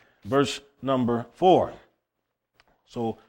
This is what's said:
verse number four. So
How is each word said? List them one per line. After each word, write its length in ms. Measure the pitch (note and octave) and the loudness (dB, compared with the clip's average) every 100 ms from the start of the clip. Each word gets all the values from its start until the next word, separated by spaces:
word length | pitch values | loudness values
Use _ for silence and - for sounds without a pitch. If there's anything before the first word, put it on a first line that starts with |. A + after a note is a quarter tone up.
| _ _ G2+ | _ _ -2
verse 340 | C3+ C3+ - - _ | 0 0 -4 -16 _
number 460 | B2+ C3 A#2+ A#2 A#2+ | -4 -2 0 -2 -6
four. 380 | - F#3 D3+ F2+ - _ _ _ _ _ _ _ _ _ _ _ | 0 4 4 2 -6 _ _ _ _ _ _ _ _ _ _ _
So 340 | B2 A2+ G#2+ | -6 -6 -8